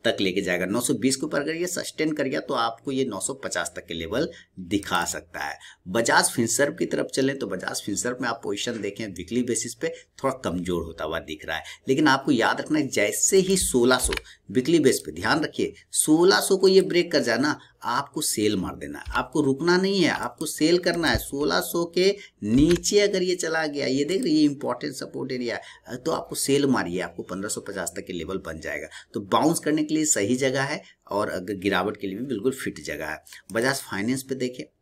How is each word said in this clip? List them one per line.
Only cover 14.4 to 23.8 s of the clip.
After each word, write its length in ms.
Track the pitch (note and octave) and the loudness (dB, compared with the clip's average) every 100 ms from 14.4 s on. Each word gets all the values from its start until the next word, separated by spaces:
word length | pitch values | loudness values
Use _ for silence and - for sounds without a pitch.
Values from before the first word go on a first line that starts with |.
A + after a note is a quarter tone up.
| _ | _
वीकली 280 | G#2 B2+ E3+ | -2 4 6
बेस 200 | C3 G#2 | 6 4
पे, 120 | - | -2
ध्यान 320 | D2 G#2 C#3+ | -6 0 2
रखिए 300 | D3+ - F#2+ - _ | 0 -2 -4 -4 _
सोलह 460 | - - D#3 F3+ G#3 | -2 4 6 6 6
सौ 180 | F#3+ F#3+ | 4 4
को 100 | F#3+ | 6
ये 140 | F#3+ | 6
ब्रेक 280 | F3+ F3 F3 | 6 2 2
कर 100 | D3+ | 2
जाना, 380 | A#2+ A2+ D3 C#3 - _ - | 2 2 2 0 -8 _ -4
आपको 360 | A#2+ C#3 - | -2 -2 -4
सेल 340 | D3+ - G#2+ G#2 | -4 0 0 0
मार 200 | D#2+ C#2 | -4 -6
देना 240 | C#2+ D2 | -10 -12
है, 60 | - | -6
आपको 300 | B2 C3 D#3+ | -4 -2 0
रुकना 360 | C#3 C3+ E3 F3+ | 2 2 4 4
नहीं 240 | F#3+ G3 | 4 4
है, 80 | D#3 | 2
आपको 360 | - A#2+ - D#3 | 2 -4 -8 -8
सेल 320 | - D3+ F3 | 0 4 4
करना 280 | F3 E3+ D#3 | 2 0 2
है। 100 | A#2 | 0
सोलह 420 | - C#3 D3+ F3 | -2 -2 0 0
सौ 220 | F3+ F3+ E3+ - | 0 -2 -2 2
के 140 | F#3 G3 - _ G#2 | 2 2 -8 _ 2
नीचे 540 | A#2 D#3 F3 - G3+ | 6 6 4 4 4
अगर 240 | G3+ F#3+ | 4 2
ये 120 | F#3 F3 | 0 0
चला 300 | E3 D#3+ D#3 | -2 -2 -2
गया, 220 | C#3+ | -2